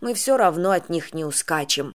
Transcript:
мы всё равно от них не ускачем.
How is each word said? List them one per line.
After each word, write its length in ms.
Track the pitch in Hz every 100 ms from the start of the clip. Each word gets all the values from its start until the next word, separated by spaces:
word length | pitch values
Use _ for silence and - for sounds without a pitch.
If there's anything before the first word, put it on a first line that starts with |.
мы 120 | 240
всё 240 | 220 - 262
равно 340 | 190 160 185
от 180 | 185 -
них 240 | 170 -
не 120 | 165 151
ускачем. 680 | - - 156 143 - 139